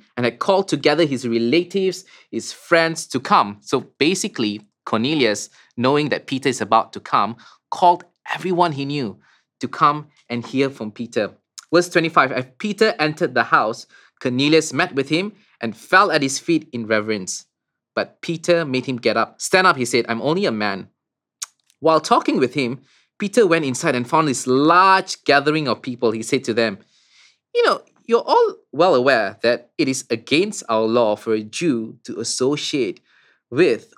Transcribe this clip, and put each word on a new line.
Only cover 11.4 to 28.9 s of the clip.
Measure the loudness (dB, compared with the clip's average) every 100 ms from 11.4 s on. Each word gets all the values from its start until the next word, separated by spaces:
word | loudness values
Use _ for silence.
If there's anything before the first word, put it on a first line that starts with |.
| _ -20 0
Verse | 0 2
twenty-five, | 0 2 2 2
as | 0 -6 -8
Peter | -6 0 0 2
entered | -4 -2 -2
the | 0
house, | 2 2 2 -4 -14 _ _ -8
Cornelius | -4 0 4 2 2
met | -4 -2
with | -2 -2
him | -2 -4 -10 _ -10
and | -10 -8
fell | 0 2 4
at | 2
his | 0 -4
feet | -2 -2 -2
in | -10 -2
reverence. | -2 -2 -6 -6 -12 -14 _ _ _ _ -6
But | -6 -8
Peter | -8 -6 0 0 0
made | -4 -4
him | -4
get | -2 0
up. | -4 -6
"Stand | 0 2 4
up," | 2
he | 0
said, | 0 0
"I'm | -2
only | -2 0 -2
a |
man." | -2 -4 -6 -12 _ _ _ _ -18 -18 _ _ -2
While | 2 2
talking | 2 0 2 0
with | 0
him, | -2 -4 -6 _ _ _ -8
Peter | -2 2 4
went | 2 0
inside | -2 -2 -2
and | 0
found | 2 2
this | -2 0
large | 2 4 6 6 4 0 -6
gathering | 2 4 4 -2 -2
of | -4
people. | -6 -2 -2
He | -2
said | -2 -4 -2
to |
them, | 0 0 -4 _ _ _ _ _ _ _
"You | 0 2
know, | 0 -6 _ -2
you're | 0 2
all | 2 2 -2 _
well | 0 4